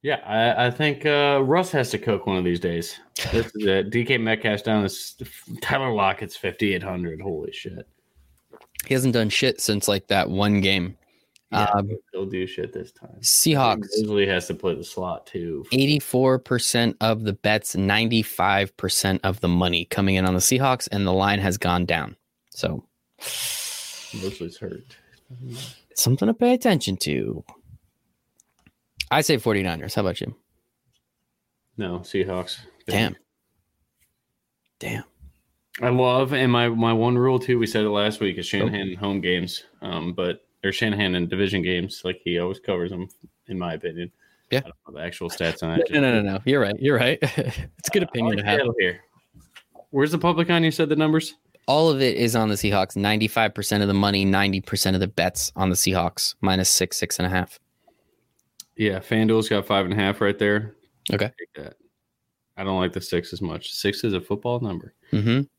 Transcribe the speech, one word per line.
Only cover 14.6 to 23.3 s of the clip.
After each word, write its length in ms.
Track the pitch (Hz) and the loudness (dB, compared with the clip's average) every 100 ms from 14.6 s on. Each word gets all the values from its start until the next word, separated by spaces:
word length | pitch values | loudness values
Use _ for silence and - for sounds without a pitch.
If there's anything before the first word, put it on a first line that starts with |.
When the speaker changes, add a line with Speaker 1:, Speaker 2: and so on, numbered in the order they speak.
| 92 82 | -2 -4
Speaker 1:
the 100 | 87 | -6
slot, 400 | - 90 80 - | -8 -6 -8 -10
too. 380 | 92 85 78 101 | -8 -6 -8 -2
Speaker 2:
Eighty-four 640 | 127 139 151 - 127 131 131 | 0 2 2 0 2 4 2
percent 560 | - 123 - 123 117 - | 0 -2 0 2 0 2
of 220 | 113 110 110 | 0 0 -2
the 80 | |
bets, 420 | 98 107 107 - - | -2 0 0 0 -2
ninety-five 1000 | 98 104 113 113 107 - 92 98 98 - | 2 2 2 0 0 0 2 2 0 -4
percent 420 | 92 - 98 95 95 | -4 0 0 0 0
of 160 | 95 | -2
the 80 | 87 | 0
money 340 | 87 90 87 | 2 2 0
coming 320 | 85 - 98 95 | -2 0 2 2
in 100 | 92 | 2
on 80 | |
the 60 | 92 | 2
Seahawks, 480 | - 127 135 127 - | 2 2 2 0 -2
and 120 | 104 98 | -2 0
the 60 | |
line 280 | 92 98 101 | 2 2 2
has 180 | 95 95 | 0 0
gone 280 | 90 87 87 | 0 0 0
down. 300 | 82 58 - _ _ _ | -2 -4 -12 _ _ _
So 340 | - - - - _ _ _ - | -6 -6 -6 -12 _ _ _ -10